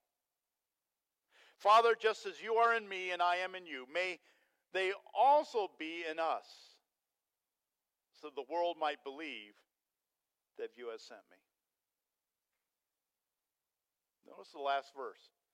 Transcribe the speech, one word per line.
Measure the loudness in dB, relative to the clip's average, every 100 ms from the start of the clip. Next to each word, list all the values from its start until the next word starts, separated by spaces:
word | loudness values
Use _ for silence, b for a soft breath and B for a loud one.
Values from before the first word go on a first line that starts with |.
| _ _ _ _ _ _ _ _ _ _ _ _ _ b b b
Father, | 6 8 8 4
just | 0 -2 -6
as | -10
you | -2 4
are | 4 2
in | -2
me | -8 -4
and | 0
I | 0 0
am | -2 -8
in | -10
you, | -12 -6
may | -4 -4 -6 b b b b b
they | -2 -2 -4 -4 4
also | 6 6 4 -2 -4 -6
be | -10 -8 -6
in | -4
us, | -2 -4 -8 -20 -20 _ _ _ _ _ _ _ _ _ _ _ _ _ _ _
so | -12
the | -10 -6
world | -2 0 0
might | -2 -4
believe | -8 -10 -10 -12 -14 -20 _ _ _ _ _ _ _ _ _ -14
that | -14 -12
you | -14
have | -14
sent | -16 -20 -20
me." | -20 _ _ _ _ _ _ _ _ _ _ _ _ _ _ _ _ _ _ _ _ _ _ _ _ _ _ _ _ -20
Notice | -20 -18
the | -6
last | -2 0 -2
verse, | -10 -10 -12 _ _ _